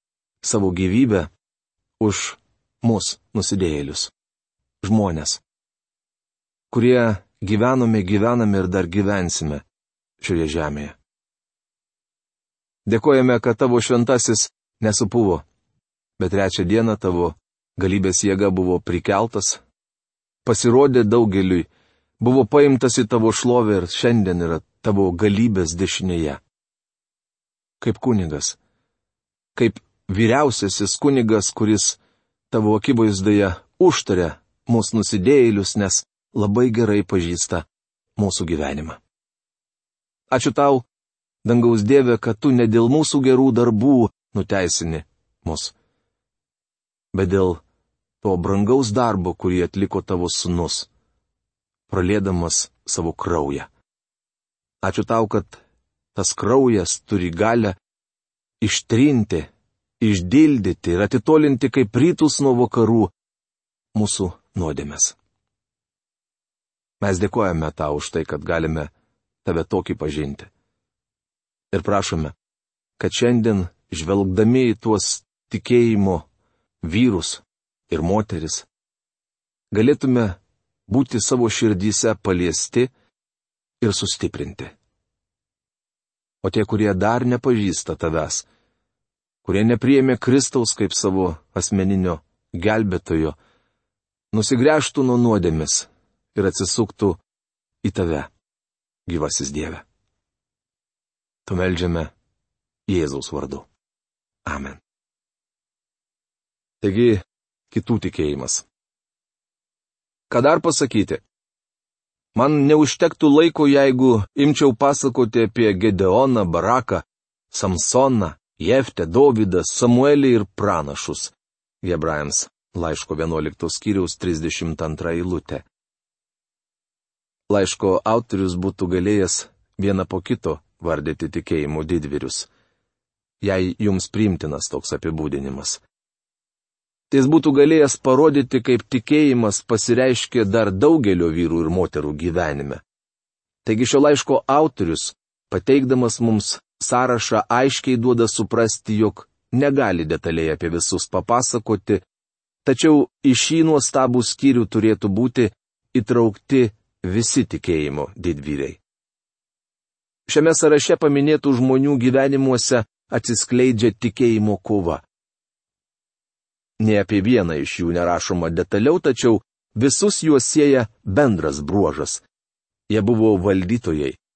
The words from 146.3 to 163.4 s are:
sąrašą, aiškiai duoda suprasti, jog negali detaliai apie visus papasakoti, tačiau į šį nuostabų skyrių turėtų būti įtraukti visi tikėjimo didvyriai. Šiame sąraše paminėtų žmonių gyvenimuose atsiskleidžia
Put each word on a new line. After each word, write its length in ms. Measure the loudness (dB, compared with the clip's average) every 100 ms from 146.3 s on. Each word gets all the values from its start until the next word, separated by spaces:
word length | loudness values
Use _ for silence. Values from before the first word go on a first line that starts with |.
| 0 -2 -8 _ _
sąrašą, 640 | -4 0 0 -2 0 -2 0
aiškiai 480 | 0 0 0 -2 0
duoda 300 | 2 2 2
suprasti, 640 | 0 -2 0 0 -2 -4 0
jog 300 | 0 -2 -14 _ _
negali 560 | 0 0 2 0 -2 -2
detaliai 460 | -4 -2 -2 -2
apie 180 | -2 -4
visus 320 | -4 -4 -4 -4
papasakoti, 880 | -6 0 0 0 -4 -2 -4 -2 -4 -4 _ _ _ _ _
tačiau 400 | -2 2 4 4 4 _
į 140 | 2 2
šį 240 | 2 2 2
nuostabų 560 | 2 0 0 0 0
skyrių 400 | -2 0 2 2
turėtų 480 | 2 0 2 0 0
būti 380 | 0 0 0 -2 -4 _ _ _
įtraukti 680 | -4 0 2 2 0 0 2 2 -2 _ _
visi 400 | -4 -2 0 0
tikėjimo 640 | -2 -4 -4 -2 -2 -6 -8 -8
didvyriai. 640 | -6 -6 -6 -6 -8 -10 _ _ _ _ _ _ _ _ _ _ _ _ _ _ -2
Šiame 240 | 2 4 4
sąraše 400 | 4 4 4 2
paminėtų 640 | 2 2 4 2 2 2
žmonių 400 | 4 2 2 2
gyvenimuose 840 | 2 2 2 2 2 0 0 0 -2 _ _
atsiskleidžia 800 | -6 -2 -4